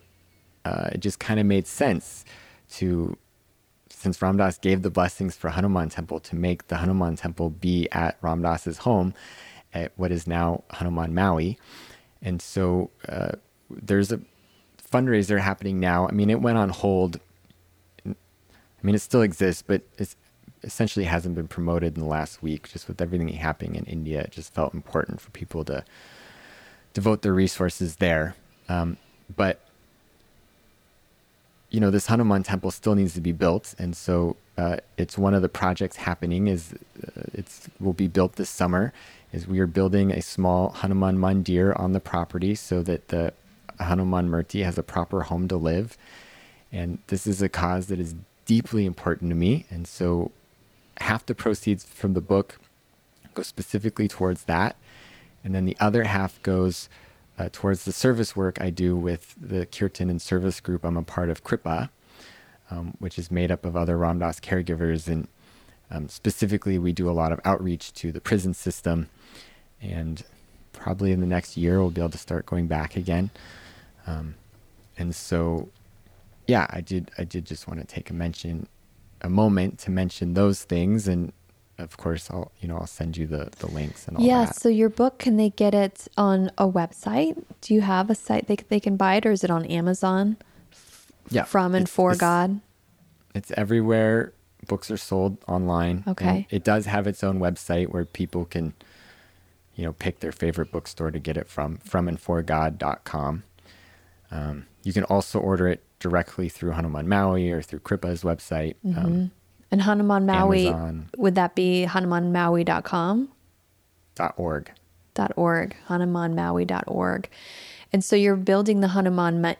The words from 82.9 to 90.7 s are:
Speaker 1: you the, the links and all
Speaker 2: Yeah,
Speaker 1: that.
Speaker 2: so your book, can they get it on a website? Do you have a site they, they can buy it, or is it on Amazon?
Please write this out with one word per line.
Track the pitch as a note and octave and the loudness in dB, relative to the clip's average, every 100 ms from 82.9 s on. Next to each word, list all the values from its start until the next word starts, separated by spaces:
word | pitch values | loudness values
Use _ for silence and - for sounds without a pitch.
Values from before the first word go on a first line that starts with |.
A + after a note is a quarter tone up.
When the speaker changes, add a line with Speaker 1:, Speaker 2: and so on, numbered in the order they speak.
| - E2 E2 | -8 -6 -6
Speaker 1:
you | D#2 | -6
the, | D2+ C#2+ - | -6 -8 -10
the | E2 | -8
links | D2+ D2+ - - | -6 -8 -10 -6
and | - | 2
all | |
Speaker 2:
Yeah, | A#3+ B3 A3+ | 4 4 2
Speaker 1:
that. | - | 0
Speaker 2:
so | A#3 | 2
your | A3 A3 | 4 2
book, | A3 B3+ - | 2 0 0
can | B3+ G#3+ | 2 4
they | G#3+ | 2
get | - G#3 | 2 4
it | G3+ G3 - - - | 4 2 -2 -8 0
on | G3+ F#3+ F#3+ - | 4 4 2 2
a | G3 | 2
website? | F3+ E3+ - - A3+ D#4+ D#4+ - - | 2 -2 -4 -2 0 0 -2 -10 -10
Do | - | 2
you | G#3+ | 4
have | G3 F#3 G3 | 4 2 2
a | A3 | 0
site | - G#3+ G#3+ | 0 0 0
they, | G3+ | -2
they | - G#3 | 0 0
can | G#3 G3 | 2 2
buy | F#3+ G3 | 4 4
it, | A3 | 4
or | |
is | G3 | 2
it | F#3 | 2
on | E3 E3 | 0 0
Amazon? | E3 F3 F#3 F#3+ F#3+ G3+ A3 - - - | 0 2 2 2 2 2 0 -8 -20 -20